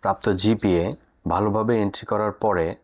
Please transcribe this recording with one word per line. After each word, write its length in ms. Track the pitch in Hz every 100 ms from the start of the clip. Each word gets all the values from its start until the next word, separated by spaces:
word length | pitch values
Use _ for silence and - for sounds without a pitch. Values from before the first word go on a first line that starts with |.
প্রাপ্ত 240 | 98 98 - 95
জিপিএ, 420 | 104 110 104 87 90 - _ _ 85
ভালোভাবে 400 | 85 107 104 110 117
এন্ট্রি 220 | 101 - -
করার 200 | 104 107 101
পরে 220 | 110 92 82 -